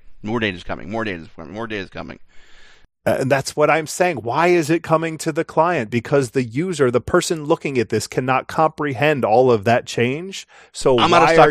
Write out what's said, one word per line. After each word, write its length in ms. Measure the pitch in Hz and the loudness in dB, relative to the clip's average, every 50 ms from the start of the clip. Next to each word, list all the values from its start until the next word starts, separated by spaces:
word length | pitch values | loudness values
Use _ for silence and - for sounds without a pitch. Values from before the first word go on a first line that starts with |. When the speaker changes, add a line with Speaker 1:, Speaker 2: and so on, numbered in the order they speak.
| - - - - | -16 -20 -18 -12
Speaker 1:
more 180 | - 104 113 120 | -8 -6 -4 -2
data's 240 | 110 101 90 85 - | -2 -2 -4 -6 -8
coming, 260 | - 90 60 60 87 | -10 -10 -10 -10 -8
more 140 | 107 113 110 | -6 -6 -6
data's 240 | 107 90 82 80 - - | -6 -8 -10 -12 -16 -16
coming, 160 | - 82 69 | -18 -16 -14
more 140 | 92 107 117 | -10 -10 -10
data's 240 | 107 110 101 92 - | -8 -8 -8 -8 -10
coming. 280 | - 85 78 - - - - - - - - - - - - - - _ - _ _ _ - - | -12 -14 -14 -14 -16 -18 -20 -20 -20 -20 -20 -20 -20 -20 -20 -20 -20 _ -20 _ _ _ -4 -2
Speaker 2:
Uh, 80 | - - | -2 0
and 100 | 139 127 | 0 0
that's 260 | 139 135 135 - - | 0 -2 -2 -4 -2
what 140 | 151 151 151 | 0 2 2
I'm 160 | 147 160 156 | 2 0 -2
saying. 320 | - - - 180 180 165 113 | -4 -2 -2 -2 -2 -2 -4
Why 300 | 101 117 127 151 170 180 | -6 -4 -2 0 2 4
is 220 | 180 175 156 139 | 2 2 2 0
it 120 | 165 165 | -2 -2
coming 360 | - - 160 156 165 160 160 151 | 0 0 0 0 0 -2 -6 -6
to 140 | - 165 | -6 -4
the 120 | 147 165 156 | -4 -4 -4
client? 460 | - - 160 160 175 175 147 113 104 | -2 0 0 2 2 2 -2 -4 -2
Because 400 | 117 120 - - 151 143 135 113 | -4 -4 -2 2 2 2 2 2
the 120 | - 135 127 | -2 -2 -2
user, 460 | 113 110 139 175 190 175 143 139 123 | -2 -4 -6 -4 -4 0 2 2 2
the 100 | 120 120 | 2 0
person 440 | - - - - - - 175 156 147 | 0 2 0 0 2 0 -6 -4 0
looking 340 | 147 165 - - 160 135 123 | -2 -2 0 -2 -4 -2 -2
at 100 | 110 - | -2 0
this, 180 | 113 107 - | -2 -4 -4
cannot 400 | - - 143 127 131 131 131 - - | -4 -6 -4 -2 0 0 0 -2 -4
comprehend 760 | - - 160 156 - - 151 147 131 113 143 151 151 131 113 | 0 0 0 0 0 -2 -6 -4 -2 0 0 0 2 2 2
all 260 | 101 110 123 131 127 | 4 4 4 6 6
of 140 | 117 107 98 | 4 2 4
that 220 | 117 117 123 - | 2 2 2 0
change. 600 | - - 135 117 123 135 156 180 196 190 - - _ - - - _ | -4 -2 -2 -2 -2 -2 -6 -10 -12 -14 -14 -16 _ -20 -20 -20 _
So 260 | - - - 143 131 120 | -10 -2 2 2 4 4
Speaker 1:
I'm 120 | 151 160 | 4 4
not 120 | 175 170 | 6 6
a 20 | 170 | 6
Speaker 2:
why 80 | 156 | 6
are 20 | 165 160 151 151 | 6 6 6 6